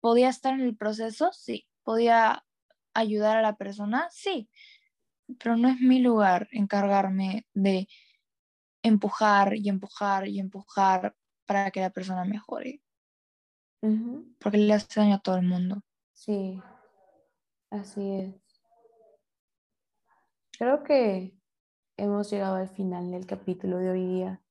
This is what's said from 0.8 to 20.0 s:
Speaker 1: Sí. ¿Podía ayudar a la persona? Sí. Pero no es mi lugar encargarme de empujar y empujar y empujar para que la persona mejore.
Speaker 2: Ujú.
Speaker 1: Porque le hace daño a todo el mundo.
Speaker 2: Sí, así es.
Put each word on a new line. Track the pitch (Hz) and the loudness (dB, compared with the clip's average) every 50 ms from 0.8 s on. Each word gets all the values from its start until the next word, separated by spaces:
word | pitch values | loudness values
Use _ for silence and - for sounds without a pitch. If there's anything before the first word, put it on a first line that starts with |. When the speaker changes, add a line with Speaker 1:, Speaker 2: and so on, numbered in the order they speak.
| 208 214 214 214 226 226 220 - 302 359 370 | -4 -6 -4 -4 -6 -8 -4 -2 -2 -2 -2
Speaker 1:
Sí. | - - - 233 - _ _ _ _ _ | -4 -12 -10 -10 -10 _ _ _ _ _
¿Podía | - 226 226 233 233 233 226 226 220 - - _ _ _ _ _ _ _ _ _ _ _ | -2 0 2 4 6 6 6 6 4 2 0 _ _ _ _ _ _ _ _ _ _ _
ayudar | 226 226 214 214 208 208 214 220 | -2 -2 0 0 0 2 2 2
a | 220 | 2
la | 220 214 214 | 2 0 -2
persona? | _ 214 202 202 208 208 208 220 262 330 339 | _ -10 -12 -10 -8 -6 -4 -2 -2 -4 -4
Sí. | - - - 392 370 277 214 _ _ _ - - - _ _ _ _ _ _ _ _ _ _ - 254 _ | -10 -8 -6 -6 -6 -6 -8 _ _ _ -20 -20 -20 _ _ _ _ _ _ _ _ _ _ -18 -18 _
Pero | - 233 233 | -2 -2 0
no | 226 233 254 | 2 4 2
es | 262 247 | 2 4
mi | 254 254 254 262 | 4 4 6 6
lugar | 247 247 233 220 208 190 180 175 - _ | 6 4 4 4 4 4 4 2 0 _
encargarme | - 226 202 196 - 202 202 202 196 196 196 190 190 190 190 190 185 220 - _ _ | -2 -2 -2 0 0 0 2 2 2 2 2 2 0 -2 -2 -2 -4 -6 -8 _ _
de | 202 190 196 190 185 196 _ - - _ _ _ _ _ _ _ _ _ _ _ _ _ _ _ _ - | 0 2 2 2 0 -2 _ -12 -20 _ _ _ _ _ _ _ _ _ _ _ _ _ _ _ _ 2
empujar | 226 220 208 208 208 - - 220 214 202 202 196 196 208 | 4 4 4 4 0 -2 2 2 4 6 6 4 2 0
y | 214 202 202 | -2 -2 -2
empujar | 196 190 196 202 - - 208 202 196 196 196 | -2 -4 -6 -10 -10 -6 -2 -2 0 -2 -2
y | 202 202 196 | -4 -6 -6
empujar | 190 190 - 190 196 _ - 202 196 190 190 185 190 208 _ _ _ _ _ _ _ | -8 -8 -10 -14 -18 _ -2 2 2 4 2 2 -2 -6 _ _ _ _ _ _ _
para | - 202 196 196 196 | -2 -2 0 0 -2
que | - 190 | -4 -4
la | 190 185 | -4 -4
persona | - 185 185 190 185 185 180 | -4 -8 -8 -6 -6 -6 -4
mejore. | 190 202 214 - - 254 - - 254 277 294 _ _ _ _ _ _ _ _ _ _ _ _ _ _ _ _ _ _ _ _ | -6 -6 -8 -8 -10 -10 -10 -10 -10 -14 -14 _ _ _ _ _ _ _ _ _ _ _ _ _ _ _ _ _ _ _ _
Speaker 2:
Ujú. | - 220 214 220 226 240 247 302 - - _ _ | -2 0 0 0 -2 -6 -10 -12 -16 -18 _ _
Speaker 1:
Porque | - 214 208 | -6 0 2
le | 208 208 208 208 | 4 4 4 2
hace | 208 208 _ - 220 | 0 0 _ -2 2
daño | 214 208 202 | 2 4 2
a | 196 | 2
todo | _ - 185 | _ -2 -2
el | 185 180 | 0 0
mundo. | 180 180 180 180 180 196 202 - _ _ _ _ _ _ | 0 0 0 -2 -4 -4 -8 -10 _ _ _ _ _ _
Speaker 2:
Sí, | _ - - 208 196 190 190 190 190 185 - - _ _ _ _ _ _ _ _ _ _ _ _ _ _ _ _ _ _ _ | _ -8 -6 -6 -4 -6 -8 -10 -12 -16 -20 -20 _ _ _ _ _ _ _ _ _ _ _ _ _ _ _ _ _ _ _
así | 214 208 202 202 - 208 202 196 196 190 | -12 -12 -12 -10 -10 -8 -6 -6 -6 -6
es. | 190 190 190 _ _ _ _ _ _ _ _ _ _ _ _ _ _ _ _ _ _ _ _ _ _ _ _ _ _ _ _ _ _ _ _ _ | -8 -10 -12 _ _ _ _ _ _ _ _ _ _ _ _ _ _ _ _ _ _ _ _ _ _ _ _ _ _ _ _ _ _ _ _ _